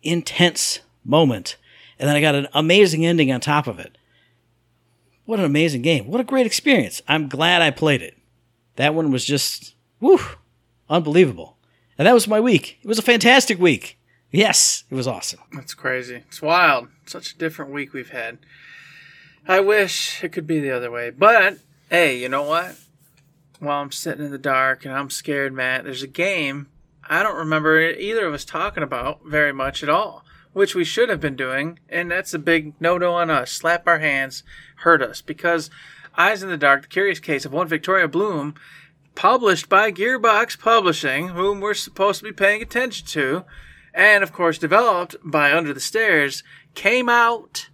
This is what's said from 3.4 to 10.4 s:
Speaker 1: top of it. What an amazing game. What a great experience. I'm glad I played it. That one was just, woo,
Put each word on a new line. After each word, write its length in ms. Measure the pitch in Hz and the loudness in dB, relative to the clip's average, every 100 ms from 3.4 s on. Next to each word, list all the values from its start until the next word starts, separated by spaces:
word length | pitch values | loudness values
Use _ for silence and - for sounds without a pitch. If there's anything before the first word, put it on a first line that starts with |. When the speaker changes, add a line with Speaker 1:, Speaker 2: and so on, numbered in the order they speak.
Speaker 1:
top 260 | 135 147 139 | 0 0 -2
of 120 | 92 | -8
it. 180 | 78 _ _ _ _ _ _ _ _ _ _ _ _ _ - | -14 _ _ _ _ _ _ _ _ _ _ _ _ _ -6
What 140 | 220 | -2
an 60 | 175 | 0
amazing 360 | 143 165 135 | 2 0 0
game. 260 | 131 156 104 | 0 0 0
What 140 | 214 | -4
a 40 | 254 | 0
great 200 | 269 233 | 0 0
experience. 560 | - - 247 104 - - | 0 2 2 2 -6 -2
I'm 200 | 151 147 | -2 -2
glad 340 | 135 165 175 | -2 2 4
I 100 | 160 | 2
played 300 | 131 156 135 | 2 0 0
it. 160 | 87 _ _ _ _ _ _ - | -2 _ _ _ _ _ _ -2
That 180 | 143 156 | 0 0
one 160 | 156 | 0
was 140 | 127 - | -2 0
just, 500 | 143 - - - _ _ _ | -2 -2 -8 -16 _ _ _
woo, 200 | 254 381 - - | 4 4 2 -14